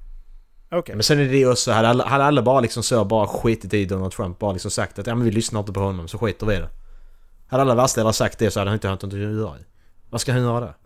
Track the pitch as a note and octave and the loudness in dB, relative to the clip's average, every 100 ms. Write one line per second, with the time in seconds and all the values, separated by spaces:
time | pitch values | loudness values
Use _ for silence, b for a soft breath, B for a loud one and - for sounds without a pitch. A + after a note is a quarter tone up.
0 | - - - - - - - F3 - G2+ | -10 -18 -18 -20 -20 -20 -6 -6 -4 -2
1 | - D3 C#3 C3+ B2+ A#2+ - A2 A2+ B2 | 2 2 4 4 4 2 2 2 4 4
2 | - C#3 C#3+ C#3+ A#2 C3+ A#2 - G#2 A#2+ | 2 2 4 4 4 4 2 -2 0 0
3 | G2+ A2 G2+ - A#2 A2 F#2+ G#2 F#2+ F#2+ | 2 2 0 0 0 0 0 -2 0 -2
4 | F#2+ - F#2+ F2+ G#2 F#2 G2+ - G2 - | -4 -4 -6 -4 -4 -4 -4 -4 -4 -6
5 | G#2 A#2 A#2 G#2+ A2+ A2 G2+ G2 G2 F#2 | -4 0 2 2 0 -4 -4 -2 -2 -2
6 | E2 G2+ A2 - G#2+ F#2+ D#2+ - - - | -8 -4 -4 -2 0 0 -2 -10 -18 -20
7 | - - - - - C3 C3+ A#2 C3 - | -20 -20 -20 -20 -2 2 4 4 4 4
8 | A2 - G#2+ - G#2+ G#2 G2 G#2 G2+ F#2+ | 2 2 0 0 0 0 -2 -2 -2 -4
9 | G2 G2+ G#2 G#2+ G#2 - - _ - - | -6 -6 -6 -4 -6 -10 -20 _ -20 -20
10 | - A#2 - B2 A#2+ A#2 A#2+ - | -10 -6 -2 0 0 -2 -6 -14